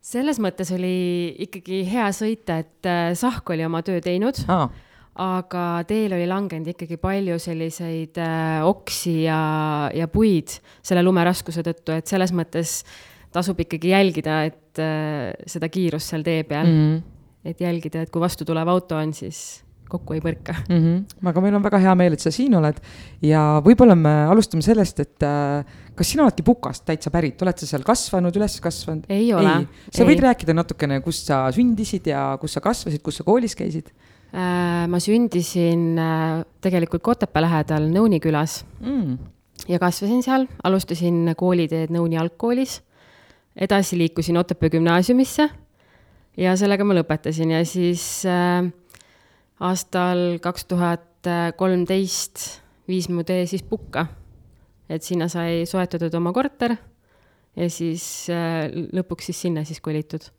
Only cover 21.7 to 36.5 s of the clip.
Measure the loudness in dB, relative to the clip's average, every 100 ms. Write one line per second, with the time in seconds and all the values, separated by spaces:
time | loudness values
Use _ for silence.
21.7 | 4 6 6 4 2 -2 0 4 4 4
22.7 | 0 -8 -20 -20 -2 2 4 4 6 6
23.7 | 8 10 8 6 4 6 4 4 0 2
24.7 | 4 2 0 -8 _ -2 0 0 -2 -6
25.7 | -14 -20 -4 -2 4 4 4 2 2 0
26.7 | -8 -6 -4 -2 -2 -2 0 -2 -2 -4
27.7 | -6 0 0 2 0 0 0 -2 -2 -6
28.7 | -6 -6 -8 -4 0 2 4 4 4 -2
29.7 | -10 -12 4 6 8 6 2 2 0 0
30.7 | -2 -2 -2 -2 -6 -2 0 2 2 2
31.7 | 2 -2 -4 -2 -2 -2 -4 -6 -4 -2
32.7 | -2 -4 -6 -6 -6 2 2 2 -4 -6
33.7 | -6 -10 _ _ _ _ -6 -2 0 0
34.7 | 0 0 0 2 2 2 0 -2 2 2
35.7 | 2 2 0 0 0 0 -2 -6